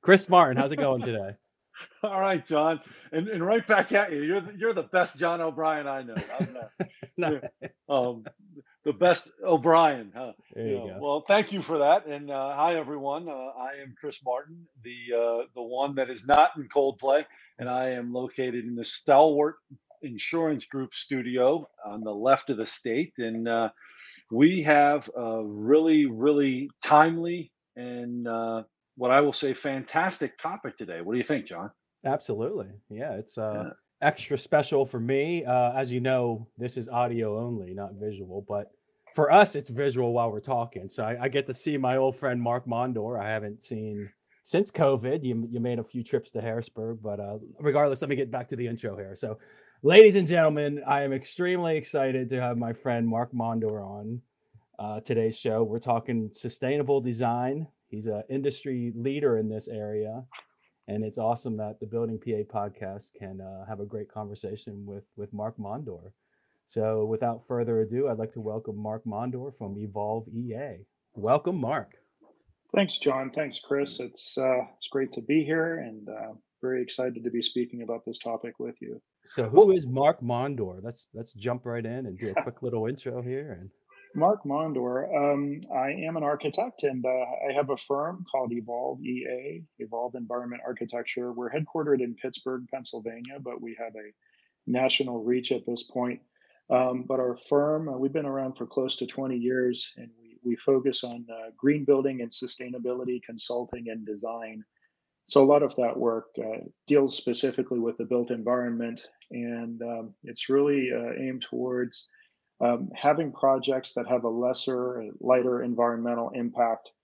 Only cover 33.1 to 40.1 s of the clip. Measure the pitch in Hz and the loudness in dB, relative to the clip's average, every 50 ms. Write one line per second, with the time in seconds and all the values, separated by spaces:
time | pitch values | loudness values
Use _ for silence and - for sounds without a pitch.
33.1 | 107 98 110 - - 117 110 107 104 104 107 78 - _ _ _ _ _ 139 - | -6 -8 -10 -10 -8 -6 -6 -4 -4 -4 -6 -8 -10 _ _ _ _ _ 2 2
34.1 | - - - - 147 135 - - - 151 147 - 156 143 139 131 - 123 113 120 | 2 0 -4 -4 -4 -4 -2 2 2 2 4 4 2 2 2 2 -2 -6 -2 0
35.1 | 135 135 143 160 175 170 156 123 123 127 123 120 123 131 135 123 123 123 120 131 | 2 2 2 0 -2 -4 0 2 2 4 4 2 2 0 -2 0 -2 0 2 2
36.1 | 131 127 123 120 117 110 113 - _ - 120 123 - 131 113 127 123 117 123 120 | 2 2 2 2 0 -4 -6 -14 _ -8 -8 -6 -6 -6 -8 -2 0 0 0 2
37.1 | 117 117 113 107 104 110 117 120 120 107 95 90 92 98 101 95 101 98 104 107 | 0 -2 -2 0 -2 -2 -4 -4 -4 -6 -8 -8 -10 -10 -10 -10 -10 -8 -8 -8
38.1 | 104 98 98 90 90 101 101 - 104 104 104 - _ _ _ _ _ _ _ - | -8 -8 -12 -10 -10 -10 -8 -4 -6 -6 -6 -8 _ _ _ _ _ _ _ -8
39.1 | - - 151 143 160 196 208 202 - 147 131 - 120 120 143 143 120 127 127 120 | 0 2 4 8 8 8 8 6 4 -8 -8 -6 -4 -2 0 0 2 2 0 2